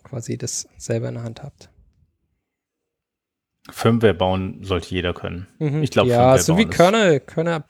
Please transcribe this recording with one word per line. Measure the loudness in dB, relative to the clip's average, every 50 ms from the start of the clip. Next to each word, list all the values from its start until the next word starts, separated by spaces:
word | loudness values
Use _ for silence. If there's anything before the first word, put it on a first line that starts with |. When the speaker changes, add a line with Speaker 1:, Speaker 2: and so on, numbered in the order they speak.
| _
Speaker 1:
quasi | -12 -12 -12 -8 -8 -8
das | -8 -8 -8 -8 -10 -12 -14 _
selber | -16 -8 -6 -4 -4 -4
in | -6 -8
der | -10 -10
Hand | -12 -12 -14
habt. | -16 -18 -18 _ -20 -20 _ _ _ _ _ _ _ _ _ _ _ _ _ _ _ _ _ _ _ _ _ _ _ _ _ _ _ _ _ _ _ _ _ _ _ _ _ _ _ -20
Speaker 2:
Firmware | -14 -2 0 0 2 4 4 2 4
bauen | 4 0 0 0 -2 -4 -6 -8 -12
sollte | -6 -4 -4 -4 -4 -4 -6
jeder | -4 -4 -4 -6
können. | -6 -10 -10 -10 -10 -14 -16 _
Speaker 1:
Mhm. | _ -6 -4 -2 -2 -4
Speaker 2:
Ich | 0
glaub, | 2 2 2
Speaker 1:
Ja, | 4 4 4 6 6 6
Speaker 2:
Firmware | 4
Speaker 1:
so | 4 2 2
Speaker 2:
bauen | 2
Speaker 1:
wie | 2 2
Speaker 2:
ist | 4
Speaker 1:
Körner, | 4 4 4 6 4 4 4 2 2
Körner | -2 -6 -6 -4 -4 -2 -4 -6 -8